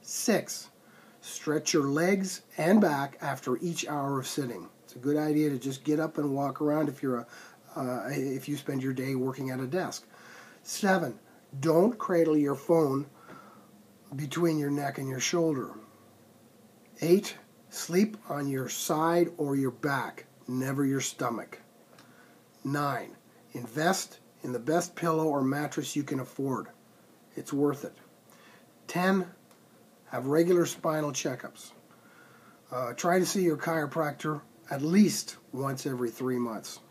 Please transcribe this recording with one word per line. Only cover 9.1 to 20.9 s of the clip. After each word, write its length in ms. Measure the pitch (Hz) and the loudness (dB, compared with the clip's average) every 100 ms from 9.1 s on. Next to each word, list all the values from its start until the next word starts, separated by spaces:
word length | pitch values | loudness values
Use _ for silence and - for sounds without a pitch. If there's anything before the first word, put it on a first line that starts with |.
working 360 | 131 131 131 131 | -2 -2 -4 -6
at 100 | 127 | -4
a 60 | 131 | -2
desk. 360 | 180 147 - - - - - - - | -2 -4 -8 -16 -20 -20 -20 -20 -20
Seven, 560 | - - 202 190 151 107 - - _ 139 | -10 -2 4 4 2 -6 -18 -20 _ -2
don't 360 | 156 160 208 233 | 4 6 6 2
cradle 400 | - 175 160 151 | 0 4 6 4
your 200 | 143 135 | 2 0
phone 500 | - 165 151 135 139 - - - - - - - - - - 139 | 4 4 4 2 -4 -12 -20 -20 -20 -20 -20 -20 -20 -20 -12 -8
between 420 | 147 151 170 156 | -6 2 2 2
your 120 | 143 | 0
neck 280 | 143 143 139 | 0 -2 -4
and 100 | 135 | -6
your 120 | 131 | -4
shoulder. 500 | - 175 165 139 101 - - - - - - - - - - - - - | 0 2 2 2 -4 -10 -20 -20 -20 -20 -20 -20 -20 -20 -20 -20 -20 -6
Eight, 360 | 156 185 - - - - - | 4 4 4 -12 -20 -20 -16
sleep 460 | - - 175 214 - - | -12 0 2 2 0 -8
on 200 | 143 139 | -4 -2
your 200 | 135 120 | -2 -4
side 600 | - - 156 165 170 170 - | -6 -2 2 4 4 2 0
or 160 | 147 | -2
your 160 | 139 131 | 2 0
back, 560 | 117 151 139 113 - - - - | 0 -2 -2 -4 -10 -20 -18 -8
never 360 | 127 131 139 | -4 -2 0
your 160 | 139 | 0